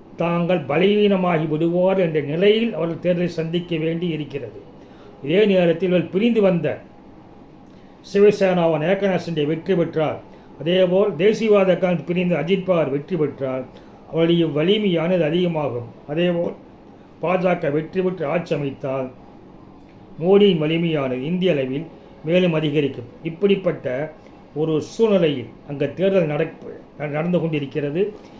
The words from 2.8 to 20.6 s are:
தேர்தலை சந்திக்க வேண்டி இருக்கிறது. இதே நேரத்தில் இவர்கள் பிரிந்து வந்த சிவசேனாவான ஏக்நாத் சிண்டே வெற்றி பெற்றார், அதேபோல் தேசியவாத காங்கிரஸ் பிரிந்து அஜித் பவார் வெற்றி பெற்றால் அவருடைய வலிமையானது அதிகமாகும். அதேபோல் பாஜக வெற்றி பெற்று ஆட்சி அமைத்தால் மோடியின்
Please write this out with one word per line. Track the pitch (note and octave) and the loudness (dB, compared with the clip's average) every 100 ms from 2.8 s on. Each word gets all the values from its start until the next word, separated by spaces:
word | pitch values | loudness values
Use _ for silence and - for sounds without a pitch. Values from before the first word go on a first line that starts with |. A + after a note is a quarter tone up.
| E3+ D#3+ | -6 -4
தேர்தலை | F3 F3 F3 | -2 -2 -2
சந்திக்க | E3 D#3+ F3 E3+ E3 | -4 -4 -6 -4 -4
வேண்டி | D#3+ E3+ F3 | -2 -2 -4
இருக்கிறது. | D#3 C#3 C#3 A#2 - - - - - - - | -4 -8 -10 -12 -14 -20 -20 -20 -20 -20 -12
இதே | C#3 F3+ G#3+ | -2 2 4
நேரத்தில் | F#3 E3+ E3 F#3 | 4 4 2 2
இவர்கள் | F3+ - | 0 0
பிரிந்து | F#3 A#3 A3+ | 0 2 4
வந்த | G3 F3+ C#3+ G#2+ - - - - - - - - - - - - - | 2 2 -2 -6 -10 -20 -20 -20 -20 -20 -20 -20 -20 -20 -20 -20 -4
சிவசேனாவான | G3+ G#3 G3+ F#3+ F3+ E3 D#3 D#3 | 4 4 4 2 2 2 2 0
ஏக்நாத் | G3 G3 F3+ | 0 0 -2
சிண்டே | F3 D#3+ D3 | -2 -2 0
வெற்றி | D#3+ F#3 F3+ | -2 0 0
பெற்றார், | E3 D#3+ D3 A2 - - - - | 0 0 -2 -4 -10 -20 -20 -8
அதேபோல் | D3 F3+ F3+ F#3 G3+ D3+ | 0 2 4 4 2 2
தேசியவாத | G3+ A3 A3 G3+ F#3 F3 | 2 2 4 4 4 2
காங்கிரஸ் | F#3 F3 - | 2 -2 -2
பிரிந்து | F3 F3+ D#3 | -2 0 0
அஜித் | D#3+ F#3+ F3+ | 0 0 2
பவார் | F3 C#3+ | 0 2
வெற்றி | C#3+ D3 F3+ | -2 -4 -4
பெற்றால் | D3 - C3+ C3 B2+ - - - - | -4 -4 -6 -6 -8 -16 -20 -20 -8
அவருடைய | D3+ E3+ E3+ E3 | 0 2 4 2
வலிமையானது | C#3+ E3+ G#3+ G#3 E3+ E3 F#3 | 0 2 2 2 0 0 0
அதிகமாகும். | D3+ E3+ F3+ D#3 C#3+ A#2+ A#2 - - | 0 0 0 -2 -4 -6 -10 -16 -8
அதேபோல் | D3+ F3+ E3+ E3+ - - - - - - - | -2 0 0 -4 -8 -18 -20 -20 -20 -20 -8
பாஜக | D#3+ F#3 F3+ F3 D3 | -2 0 0 0 -2
வெற்றி | D3 D#3 F#3 | -2 -4 -4
பெற்று | F#3 F3 C#3+ | -4 -4 -4
ஆட்சி | E3+ E3+ | -4 -2
அமைத்தால் | D3+ C#3+ - C#3 C3+ B2+ - - - - - - - - - - - | -4 -4 -6 -6 -6 -6 -10 -20 -20 -20 -20 -20 -20 -20 -20 -20 -6
மோடியின் | E3+ G3+ G3+ E3+ | 4 6 6 4